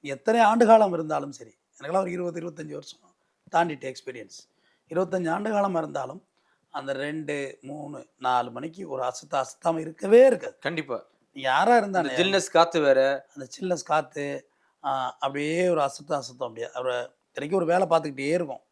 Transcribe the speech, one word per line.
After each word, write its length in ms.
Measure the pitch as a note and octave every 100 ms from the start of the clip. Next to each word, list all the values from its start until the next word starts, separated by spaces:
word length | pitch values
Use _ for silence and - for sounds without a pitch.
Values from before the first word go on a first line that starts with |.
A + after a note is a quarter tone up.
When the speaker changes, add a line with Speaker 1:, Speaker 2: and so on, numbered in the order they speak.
Speaker 1:
எத்தனை 400 | C#3+ C#3 - A#3
ஆண்டு 240 | G#3+ A3+ A3
காலம் 280 | A3 G#3
இருந்தாலும் 380 | E3+ D#3 D3+ C#3+
சரி, 200 | C#3 A2+ _ _ _
எனக்கெல்லாம் 200 | C#3 F#3
ஒரு 120 | F#3
இருபது, 300 | F3 F3 E3+
இருபத்தஞ்சு 300 | E3+ D#3+ D#3
வருஷம் 280 | D3 - - _ _ _ _ -
தாண்டிட்டு 400 | - E3+ C#3+ C3+
எக்ஸ்பீரியன்ஸ். 460 | B2+ - A#2+ G2+ - _ _ _ _ _
இருபத்தஞ்சு 400 | D#3+ F#3 F#3 E3+
ஆண்டு 220 | F3 G#3
காலமா 280 | G#3 G3+ F3
இருந்தாலும், 440 | D#3 C#3+ B2+ E3 _ _ _ _ _
அந்த 240 | C#3+ C3+
ரெண்டு, 640 | C3+ D3 D#3 D3 D3 C#3 -
மூணு, 460 | C3+ D3+ D3 C#3+ - _
நாலு 340 | B2+ B2 A#2+
மணிக்கு 380 | A#2+ D#3 E3+ F3
ஒரு 140 | C3
அசத்த 400 | B2+ - D3 C#3
அசத்தாம 360 | C3 - F3 E3
இருக்கவே 460 | D#3+ D#3+ G3 A#3 C4
இருக்காது. 320 | G#3+ - -
Speaker 2:
கண்டிப்பா. 440 | C#3+ E3 C#3 A#2 - _ _
Speaker 1:
யாரா 440 | C#3 C3 C3+ G#3 A#3+
இருந்தாலும் 340 | G#3 F#3 D3+
Speaker 2:
அந்த 120 | C3
ஜில்னஸ் 280 | F#3 G3 -
காத்து 300 | E3 E3+ E3+
வேற. 460 | D3 C3 C3+ C#3 - C#3+
Speaker 1:
அந்த 120 | C3 -
சில்னஸ் 240 | F#3 E3+
காத்து, 680 | - D#3 D3 D3 C#3+ C#3 _ _ _ _
ஆ, 340 | C#3 C3+ B2+ -
அப்படியே 500 | C#3 C#3 D3 E3 F3+
ஒரு 120 | E3
அசத்த 280 | C#3 - C#3+
அசத்தம் 300 | D3 C3 B2
அப்படியே. 280 | B2 A2+ A#2 B2+
ஒரு, 360 | B2+ B2 A#2+ _ _
இத்தனைக்கும் 320 | - D3 F#3+
ஒரு 40 | E3
வேலை 220 | F3+ F#3
பார்த்துக்கிட்டே 460 | E3 D#3 C3 C#3
இருக்கும். 260 | F3 D#3 B2+ _